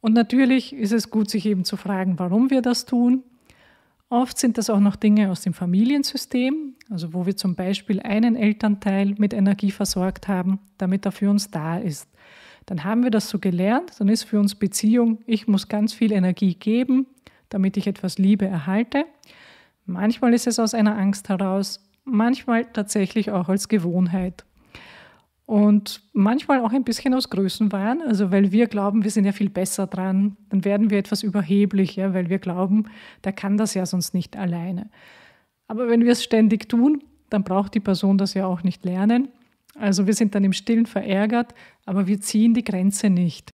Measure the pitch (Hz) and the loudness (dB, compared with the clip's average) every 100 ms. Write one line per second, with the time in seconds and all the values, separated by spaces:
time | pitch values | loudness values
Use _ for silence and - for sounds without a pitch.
0 | 226 226 226 247 269 262 247 277 214 226 | 4 2 4 4 4 2 0 -4 0 0
1 | 208 220 202 220 208 202 185 196 - 196 | -2 -2 -2 -2 0 -2 -2 -6 -6 -2
2 | 190 175 180 196 262 262 247 240 - 247 | -2 -2 0 2 2 2 0 -2 -2 0
3 | 240 254 - _ _ _ _ _ _ _ | 2 2 -2 _ _ _ _ _ _ _
4 | _ 240 247 - 254 226 214 208 202 196 | _ -2 -2 0 -2 0 0 2 2 2
5 | 214 208 202 175 - 170 180 180 233 285 | 2 4 2 0 -4 -4 -2 2 2 2
6 | 277 269 - 254 254 311 294 254 _ 196 | -2 -6 -6 -2 -2 -2 -6 -14 _ -10
7 | 165 170 180 196 190 175 185 196 - 196 | -6 -4 -4 -2 -2 -2 -4 -4 -4 -4
8 | - 208 233 233 214 214 214 202 202 196 | -2 0 2 2 0 0 0 0 0 0
9 | 196 202 208 202 196 196 202 - 196 - | 0 0 0 2 2 2 -2 -2 -4 -2
10 | 185 190 - 190 180 196 _ _ 185 196 | -4 -4 -4 -2 0 -4 _ _ -2 -2
11 | 196 185 202 202 202 - 156 170 - 143 | -2 -2 0 0 0 -6 -4 -4 -4 -8
12 | - _ _ - - - - 185 160 220 | -12 _ _ -20 -20 -20 -10 -8 -2 0
13 | 247 220 - 202 196 175 190 240 359 - | 2 0 0 -4 -2 0 2 0 -2 -2
14 | 202 220 - 208 202 202 196 - 214 240 | 0 0 0 0 0 0 -4 0 2 4
15 | 233 220 - 220 - 196 - 208 214 - | 2 0 -2 -4 0 0 0 -2 -2 0
16 | 226 208 185 175 196 170 - 226 254 262 | 0 2 0 2 0 0 0 0 2 2
17 | 262 _ - _ _ 208 190 196 196 190 | 0 _ -20 _ _ -2 0 0 -4 -4
18 | 185 - 190 208 196 185 147 196 233 277 | -6 0 2 4 2 -2 -2 -2 0 -2
19 | 330 _ _ - - - _ _ - 180 | -4 _ _ -20 -20 -20 _ _ -10 -2
20 | 208 233 247 240 247 226 220 233 214 208 | 0 2 2 2 2 0 0 2 0 2
21 | 196 202 - 190 190 190 196 - _ _ | 0 -2 -4 -4 -2 -2 -4 -8 _ _
22 | - 226 233 269 - 233 240 - 208 214 | -2 0 2 0 0 -2 -2 -6 -4 -2
23 | 190 - 208 202 175 196 - 214 170 175 | -2 -2 -2 -2 0 -2 0 -2 0 0
24 | 180 185 185 - - _ _ - - - | 0 0 -6 -10 -20 _ _ -20 -20 -20
25 | - _ _ _ - 214 208 208 208 - | -20 _ _ _ -2 2 6 4 2 -14
26 | _ 202 202 254 - 277 226 254 254 226 | _ 0 2 2 0 0 2 0 -2 -2
27 | 277 254 254 180 196 - 214 196 202 277 | 0 -2 -2 -2 -2 0 -2 0 -2 -2
28 | 320 208 196 190 196 202 233 208 202 208 | -2 0 2 4 4 4 2 0 0 0
29 | 208 214 202 196 202 - 190 - 190 185 | 0 2 0 0 -2 -2 -6 -4 -6 -4
30 | 190 190 202 196 _ 196 196 202 214 202 | -2 0 0 -4 _ -2 0 2 2 0
31 | 196 208 214 196 160 196 202 202 190 - | -2 -4 -2 -2 0 2 2 2 0 0
32 | 190 185 180 185 190 175 190 208 214 - | -2 -2 -2 -2 -4 -4 0 0 0 -8
33 | - - - 196 202 208 214 190 180 180 | -20 -12 -10 -6 -2 0 0 -2 -4 -4
34 | 165 185 170 - 190 170 175 180 214 _ | -4 -4 -6 -6 -6 -6 -6 -8 -10 _
35 | - - - _ _ _ _ 220 240 233 | -20 -20 -20 _ _ _ _ -6 0 2
36 | 240 240 - 226 220 214 - 233 254 302 | 4 2 2 4 4 2 0 2 2 2
37 | - _ _ 214 196 185 196 220 202 185 | -4 _ _ -4 0 -2 0 -4 -2 0
38 | 196 196 196 190 190 180 175 - 180 180 | 2 2 0 -2 -4 -2 -4 -4 -6 -2
39 | 202 240 269 _ _ _ _ - 208 190 | 0 2 0 _ _ _ _ -6 -2 0
40 | 196 214 220 202 196 185 - 226 233 - | 2 2 0 2 0 0 0 0 0 -2
41 | 208 196 214 240 240 - - _ - 190 | -2 -2 0 0 -2 -8 -20 _ -6 -2
42 | 185 202 202 214 226 233 233 196 185 196 | 0 -2 -2 2 4 2 0 0 0 0
43 | 214 180 175 - - | 0 2 0 -4 -16